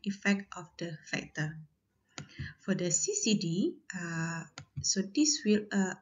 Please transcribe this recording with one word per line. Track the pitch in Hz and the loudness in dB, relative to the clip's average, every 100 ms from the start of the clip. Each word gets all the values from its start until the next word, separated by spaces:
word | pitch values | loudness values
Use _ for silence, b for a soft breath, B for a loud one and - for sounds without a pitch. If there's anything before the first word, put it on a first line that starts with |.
| 202 | -6
effect | 196 202 196 196 185 | -2 2 2 0 -12
of | 170 - | -12 -8
the | 170 156 - | -6 -6 -6
factor. | 160 156 - 156 160 156 _ _ _ _ B B B B B | -6 -6 -4 -4 -4 -14 _ _ _ _ B B B B B
For | - | -2
the | 185 175 | 0 2
C | 160 - | 0 0
C | 427 226 208 | 0 4 4
D, | 165 170 320 - - 185 | 2 2 0 -2 -10 -8
uh, | 170 165 165 165 - - - - | -4 -2 -2 -4 -8 -14 -14 -6
so | - 190 196 - | -2 0 0 2
this | 302 - 208 | 4 4 4
will, | 208 - | 4 4
uh, | 202 185 - | 0 0 -2